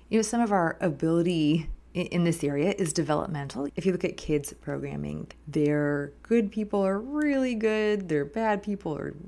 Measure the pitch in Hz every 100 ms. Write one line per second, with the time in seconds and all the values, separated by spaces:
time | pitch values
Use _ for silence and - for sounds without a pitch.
0 | - 220 214 233 226 196 165 - 180 147
1 | 160 170 175 165 147 160 156 - - 180
2 | - 175 170 165 143 143 180 196 165 170
3 | 151 151 - 147 139 240 285 - 190 180
4 | 175 - - 151 147 - - 139 139 147
5 | 147 156 - - - 151 147 147 147 147
6 | 143 - - 233 202 220 208 202 190 196
7 | 254 302 294 269 254 220 220 214 214 208
8 | 180 151 143 226 220 208 208 196 165 147
9 | - 151